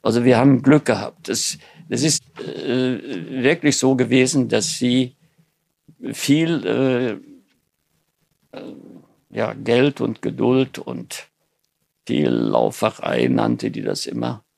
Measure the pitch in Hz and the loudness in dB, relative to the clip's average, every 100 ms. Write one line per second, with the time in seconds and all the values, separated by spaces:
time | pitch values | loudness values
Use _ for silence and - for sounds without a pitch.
0 | - 117 120 120 135 131 135 147 - 107 | 0 2 4 6 6 4 6 4 4 -2
1 | 104 - - 113 - - - - - 117 | -4 -12 -8 -4 -4 -8 -16 -20 -8 -2
2 | 151 139 _ - - - - 127 127 123 | 0 -2 _ -16 -12 -10 -4 0 0 -4
3 | 131 104 131 131 127 170 147 131 131 131 | -8 -10 -8 0 2 2 2 2 2 2
4 | 117 127 127 143 120 113 101 - 123 123 | 2 4 4 2 0 0 -2 -2 0 0
5 | 127 _ _ _ _ _ _ _ _ _ | 0 _ _ _ _ _ _ _ _ _
6 | 127 117 - 147 165 165 92 117 135 123 | -12 -8 2 2 2 0 -2 0 0 0
7 | 127 104 - - _ _ _ _ _ _ | -2 -6 -12 -20 _ _ _ _ _ _
8 | _ _ _ _ _ - - - - - | _ _ _ _ _ -18 -16 -18 -20 -20
9 | - _ _ - 113 113 - 120 139 135 | -20 _ _ -6 -4 -4 0 2 2 0
10 | 117 113 - 120 117 127 131 - - - | -4 -4 -8 -2 2 2 0 -6 -10 -10
11 | 180 - - _ _ _ _ _ _ _ | -10 -16 -18 _ _ _ _ _ _ _
12 | - 64 71 58 57 53 57 117 110 - | -4 0 2 2 2 2 0 0 -4 -4
13 | - - 127 123 113 117 117 - - - | -4 0 2 2 0 -2 -4 -6 -6 -6
14 | - 117 117 120 _ | -6 -6 -6 -8 _